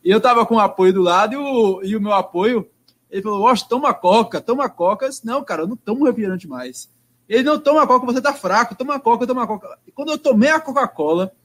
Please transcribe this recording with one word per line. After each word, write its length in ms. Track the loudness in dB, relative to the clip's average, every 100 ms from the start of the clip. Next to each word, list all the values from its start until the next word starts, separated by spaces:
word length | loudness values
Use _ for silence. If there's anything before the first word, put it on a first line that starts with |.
E 80 | 4
eu 80 | 4
tava 280 | 4 2 2
com 80 |
o 60 | 2
apoio 340 | 2 4 2
do 80 | 4
lado 320 | 2 2 0
e 20 | -2
o, 460 | -2 0 0 0
e 120 | -6 -4
o 40 |
meu 120 | 0
apoio, 520 | 0 -2 -2 0 0 -6 _ _ _ _
ele 100 | -10
falou, 200 | -6 0
"Washington, 280 | 2 2 -2
toma 240 | -2 0
Coca, 480 | 0 2 2 2 -6
toma 280 | -4 -2 -4
Coca." 340 | -2 -2 0
Eu 60 | -4
disse, 160 | -8 -6
"Não, 180 | -6
cara, 180 | -6 -6
eu 40 | -6
não 100 | -8
tomo 300 | -6 0 0
refrigerante 420 | 0 -4 -6 -10
mais." 400 | -14 -14 -16 -20 _ _ _ _
Ele, 140 | 0
"Não, 160 | 2 0
toma 280 | 2 2 4
Coca, 200 | 2 2
você 160 | -2
tá 100 | -2
fraco, 420 | -4 0 0 0
toma 240 | -4 -8 -2
Coca, 280 | 0 0 -2
toma 200 | -4 -4
Coca." 320 | -8 -12 -20 _
E 60 |
quando 180 | -12 -8
eu 80 | -2
tomei 300 | 2 4 4
a 120 | 2
Coca-Cola 720 | 0 -4 -4 -4 -2 0 -2 _